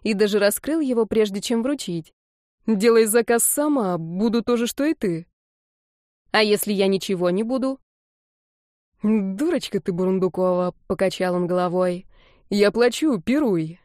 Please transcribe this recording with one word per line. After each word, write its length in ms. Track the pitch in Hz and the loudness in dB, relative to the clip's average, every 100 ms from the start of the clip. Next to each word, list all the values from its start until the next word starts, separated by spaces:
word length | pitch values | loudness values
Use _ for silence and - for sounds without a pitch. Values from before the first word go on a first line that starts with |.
и 120 | 214 | -4
даже 260 | 202 214 208 | 0 2 2
раскрыл 400 | 202 - - 320 | 2 0 -2 -2
его, 260 | 277 226 214 | 0 0 0
прежде 360 | 220 214 196 | 0 0 -2
чем 200 | - 233 | -4 -2
вручить. 520 | 247 294 - 170 - _ _ _ _ _ - | -2 -4 -6 -8 -10 _ _ _ _ _ -2
«Делай 400 | 214 233 226 220 | 2 4 4 4
заказ 380 | 233 233 233 | 2 2 0
сама, 540 | - - 302 277 196 175 | 0 0 0 0 0 -2
буду 440 | 165 180 226 233 | -6 -2 -2 0
то 140 | - 240 | 0 0
же, 120 | 240 | -2
что 180 | - 294 | -2 -2
и 80 | |
ты». 340 | 320 202 165 170 _ _ _ _ _ _ _ _ _ _ | -2 -4 -4 -8 _ _ _ _ _ _ _ _ _ _
«А 100 | 214 | 0
если 300 | 214 208 202 | 2 2 0
я 160 | 202 196 | 0 2
ничего 420 | 196 - 185 175 | 0 -2 -2 0
не 140 | 185 | 0
буду?» 360 | 226 262 262 269 _ _ _ _ _ _ _ _ _ _ _ _ | -2 -4 -4 -6 _ _ _ _ _ _ _ _ _ _ _ _
«Дурочка 800 | 208 220 196 190 311 311 - 196 | 0 0 0 -2 -2 -2 -4 -4
ты, 100 | - | -4
Бурундукова», 840 | 175 185 190 185 185 185 180 180 - - | -2 0 0 0 0 0 0 -2 -6 -8
покачал 480 | 180 190 - 180 180 | -2 -2 0 -2 -2
он 100 | 175 | 0
головой. 600 | 180 180 180 180 180 - - _ _ _ | 0 0 0 -2 -2 -10 -20 _ _ _
«Я 220 | 202 202 | 2 2
плачу, 480 | 220 240 - 311 220 | 4 2 2 0 0
пируй. 640 | 185 277 269 175 160 170 | 0 0 2 0 -2 -8